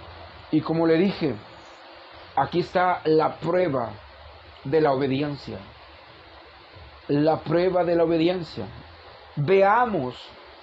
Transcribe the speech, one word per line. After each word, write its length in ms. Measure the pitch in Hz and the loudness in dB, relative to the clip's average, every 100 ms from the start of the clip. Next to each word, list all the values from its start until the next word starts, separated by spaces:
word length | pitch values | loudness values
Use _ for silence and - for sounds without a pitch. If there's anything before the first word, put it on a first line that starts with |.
| - - - - - | -20 -20 -20 -20 -4
Y 100 | 156 | -2
como 260 | - 165 165 | 0 0 2
le 100 | 160 | 4
dije, 380 | 196 - 151 107 - - - - - - - - - - | 2 0 -4 -4 -10 -20 -20 -20 -20 -20 -20 -20 -8 -4
aquí 240 | 135 170 | -2 -2
está 400 | - 185 180 147 | -2 0 2 0
la 320 | 156 156 147 - | 2 2 2 -2
prueba 540 | 160 180 180 131 113 101 - - - - - - | -2 0 0 -2 -6 -10 -18 -20 -20 -20 -20 -16
de 160 | 135 156 | -2 2
la 120 | 151 | 4
obediencia. 680 | 131 139 135 147 139 - 101 101 - - - - - - - - - - - - - - | 2 0 -2 -4 -6 -10 -14 -14 -20 -20 -20 -20 -20 -20 -20 -20 -20 -20 -20 -20 -14 -2
La 320 | 147 156 151 | 0 2 0
prueba 440 | 143 170 185 180 | 0 0 2 0
de 120 | 175 170 | 2 2
la 80 | |
obediencia. 600 | 165 165 170 185 160 - 104 - - - - - - - | 2 2 2 0 -6 -12 -12 -14 -20 -20 -20 -20 -12 -4
Veamos 800 | 143 190 196 226 247 185 123 117 - - - - | 2 4 4 4 2 -2 -4 -8 -16 -20 -20 -10